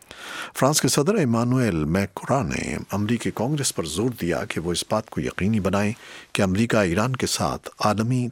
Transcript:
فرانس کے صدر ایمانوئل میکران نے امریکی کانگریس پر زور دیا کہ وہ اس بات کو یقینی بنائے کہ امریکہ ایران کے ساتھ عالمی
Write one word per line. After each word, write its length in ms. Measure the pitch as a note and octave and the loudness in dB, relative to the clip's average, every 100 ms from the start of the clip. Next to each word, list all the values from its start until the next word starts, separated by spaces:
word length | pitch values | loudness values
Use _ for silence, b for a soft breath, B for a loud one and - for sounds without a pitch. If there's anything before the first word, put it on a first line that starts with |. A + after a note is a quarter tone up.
| B B B B B - | B B B B B 2
فرانس 260 | C3 D#3 | 2 4
کے 60 | C3+ | 2
صدر 280 | - D3 A3 | 4 2 2
ایمانوئل 600 | C3 A2+ A#2+ C3 A#2 E2 | 2 2 2 2 2 2
میکران 760 | D2+ F#2 G2 - - C3 E2+ | 2 0 0 -4 0 0 0
نے 280 | B1+ - - - | -2 -4 -6 -6
امریکی 400 | G2 G#2 A#2+ F#2+ - | -2 0 0 -2 -2
کانگریس 400 | A#2 D3+ C3+ - | -2 0 -2 -4
پر 100 | D#2+ | -4
زور 240 | D#2+ B2 A2+ | -2 -2 0
دیا 240 | E2+ C#2+ - | -2 -2 -4
کہ 140 | F2 | -4
وہ 120 | E2+ | -4
اس 120 | E2+ - | -4 -2
بات 200 | A2 - | -4 -2
کو 120 | - | -6
یقینی 380 | B1+ - F#2+ A2 | -6 -2 0 2
بنائے 340 | F#2 G2 G#2 A2+ B B B | 0 0 0 -4 B B B
کہ 80 | - | 0
امریکہ 360 | G2 F#2+ A#2 A2+ | 2 2 2 4
ایران 380 | F#2 F2 B2 B2+ | 4 2 0 0
کے 120 | F#2 | -2
ساتھ 420 | - D#2+ B1+ - - | 0 -2 -4 -10 -2
عالمی 480 | G#2+ G2+ A2+ B2+ A#2+ | 0 2 0 0 -2